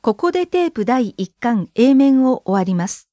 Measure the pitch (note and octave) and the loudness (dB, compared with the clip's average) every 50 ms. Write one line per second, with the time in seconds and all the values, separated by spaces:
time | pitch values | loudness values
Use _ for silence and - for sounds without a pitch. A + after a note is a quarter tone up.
0 | _ - G#3+ G#3 - F4 D#4 F4+ F4+ F4 - F4+ F4 E4 - - G#3 G3+ B3 C4 | _ -4 -4 -2 -2 -2 -2 -2 -4 -2 -2 -2 -2 -2 -2 -4 -2 -2 0 0
1 | B3 G3 - - F#3+ F3 _ _ - A#3+ A#3+ G#3+ E3+ - _ - A#3 C4 C#4 C4 | -2 -4 -4 -8 -10 -10 _ _ -4 -2 -2 -2 -4 -6 _ 2 2 4 6 4
2 | C#4 C#4 C4+ C4 C4 B3+ B3+ - _ - F#3+ G3 F#3 F3+ F#3 F3 E3+ G3 - - | 4 4 4 4 2 2 0 -2 _ -2 -2 -2 0 -2 -2 -4 -4 -6 -8 -12
3 | - _ | -16 _